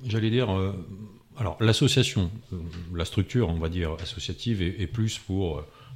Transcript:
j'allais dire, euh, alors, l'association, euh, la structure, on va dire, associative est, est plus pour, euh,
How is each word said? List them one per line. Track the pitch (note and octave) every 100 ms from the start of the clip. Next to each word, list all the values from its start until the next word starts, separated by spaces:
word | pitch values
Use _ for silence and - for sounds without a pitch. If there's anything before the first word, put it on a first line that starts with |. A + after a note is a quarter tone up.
| B2+
j'allais | A2 A2
dire, | A#2+ A2+
euh, | F#2+ F#2+ F#2+ E2+ G2 G#2+ - _ -
alors, | F#2+ D#2+
l'association, | A2+ A2 C#3 C3+ A#2 G#2+ F2 A2 -
euh, | F#2 E2 E2+ E2+
la | E2+ E2
structure, | - F#2 B2 F2+
on | E2
va | D#2+
dire, | F2 D#2+ D#2
associative | F2 - - - A#2 G#2
est, | F2 G2+
est | F#2
plus | A#2 A2 -
pour, | - F#2+ F2+ C#2+
euh, | - - -